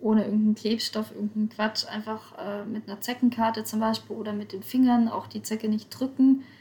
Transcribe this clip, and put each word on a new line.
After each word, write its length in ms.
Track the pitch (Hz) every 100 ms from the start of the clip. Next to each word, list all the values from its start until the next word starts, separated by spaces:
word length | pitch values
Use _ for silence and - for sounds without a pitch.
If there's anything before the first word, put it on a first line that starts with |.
ohne 240 | 214 214
irgendeinen 300 | - 214 214
Klebstoff, 580 | 214 214 226 - 214 220
irgendeinen 360 | - 208 214 214
Quatsch, 380 | - 214 220 -
einfach, 500 | 214 214 220 - -
äh, 260 | 208 202
mit 240 | 214 214 214
einer 120 | 208
Zeckenkarte 640 | - 247 247 233 226 226
zum 160 | 220 220
Beispiel 360 | 220 220 - 226
oder 160 | 214
mit 200 | 208 208
den 100 | 190
Fingern 460 | - 254 254 240 226
auch 180 | - -
die 160 | 214
Zecke 260 | - 220 220
nicht 220 | 214 -
drücken, 540 | - 262 262 262 269 - -